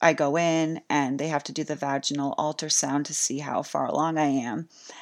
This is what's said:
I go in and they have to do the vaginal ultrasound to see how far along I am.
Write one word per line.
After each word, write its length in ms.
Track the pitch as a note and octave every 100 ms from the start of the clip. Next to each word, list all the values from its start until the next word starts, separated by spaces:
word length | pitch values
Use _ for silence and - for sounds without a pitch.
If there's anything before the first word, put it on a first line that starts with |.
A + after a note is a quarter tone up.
I 100 | E3+
go 240 | D#3 C#3+ D#3+
in 460 | E3+ D#3+ D#3+ D#3+ -
and 280 | D3 C3+ C#3
they 100 | D#3
have 160 | D3
to 80 | -
do 120 | D#3
the 100 | D3+
vaginal 600 | D3 C#3 C#3 - C#3+ C#3 -
ultrasound 680 | D3+ D3+ D#3 - C#3+ C#3+ C#3+
to 80 |
see 240 | D3+ - C3+
how 240 | C#3+ G#2+
far 240 | - D3 C3
along 320 | - D#3+ D#3+
I 80 | D3
am. 420 | C3+ A#2+ A#2 E3 - - -